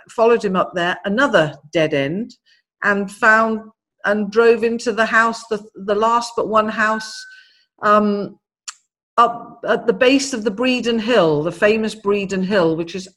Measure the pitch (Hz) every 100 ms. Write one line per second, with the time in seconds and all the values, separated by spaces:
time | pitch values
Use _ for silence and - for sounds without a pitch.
0 | - - 226 233 208 185 - 180 175 -
1 | 202 220 277 190 151 - - 170 151 147
2 | 139 190 254 - _ _ _ - 202 202
3 | 196 - 226 220 226 220 214 _ _ _
4 | 196 208 202 226 233 233 233 233 247 208
5 | 220 226 226 226 - 208 214 - 196 208
6 | 226 233 233 - 190 214 214 214 214 220
7 | - - - - _ _ _ - 214 208
8 | 208 202 190 - _ _ - - _ _
9 | _ - 233 - - - 160 220 233 -
10 | 254 269 - 226 214 196 254 247 233 233
11 | 208 233 160 147 165 165 214 220 214 214
12 | 202 202 190 190 185 208 165 160 170 190
13 | -